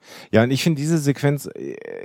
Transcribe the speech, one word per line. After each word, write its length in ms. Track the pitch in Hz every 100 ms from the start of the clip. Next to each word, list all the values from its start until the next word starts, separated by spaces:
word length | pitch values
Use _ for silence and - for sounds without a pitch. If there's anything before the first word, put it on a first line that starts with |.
| - - -
Ja, 120 | 107
und 80 | 120
ich 100 | 135
finde 180 | 170 147
diese 200 | 151 165
Sequenz, 480 | 143 135 143 143 -
äh, 280 | - 67 - - 50